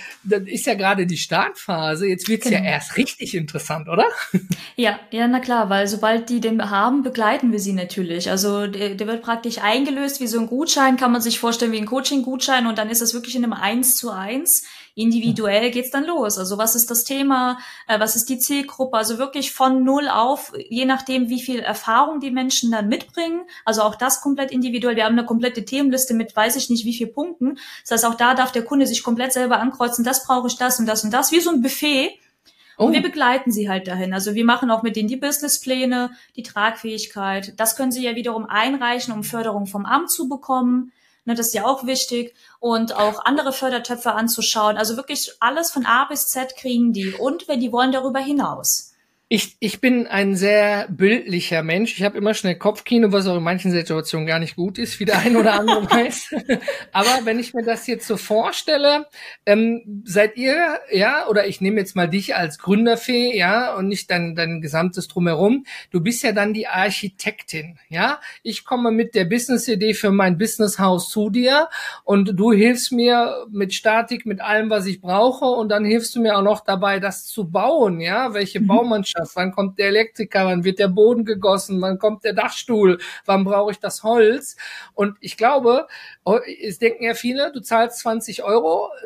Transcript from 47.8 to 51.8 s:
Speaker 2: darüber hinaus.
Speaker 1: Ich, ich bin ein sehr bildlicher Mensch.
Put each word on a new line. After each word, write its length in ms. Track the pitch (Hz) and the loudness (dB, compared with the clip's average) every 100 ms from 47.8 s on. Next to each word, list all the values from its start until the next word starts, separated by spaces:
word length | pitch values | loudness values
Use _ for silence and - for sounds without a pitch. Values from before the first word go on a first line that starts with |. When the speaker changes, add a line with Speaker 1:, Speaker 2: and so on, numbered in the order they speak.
| 262 | 0
Speaker 2:
darüber 280 | 262 262 262 | 0 -2 -4
hinaus. 720 | 269 285 175 139 - - - _ _ _ _ | -2 -2 -2 -4 -4 -4 -6 _ _ _ _
Speaker 1:
Ich, 220 | 208 - _ | -4 -4 _
ich 180 | 208 - | -8 0
bin 280 | 254 247 233 | 2 2 0
ein 280 | 196 196 190 | 0 0 2
sehr 520 | 202 208 208 202 208 | 4 4 4 0 -4
bildlicher 720 | 151 190 233 - 175 - 165 | 2 4 4 0 -4 -2 -2
Mensch. 340 | 160 175 | 0 0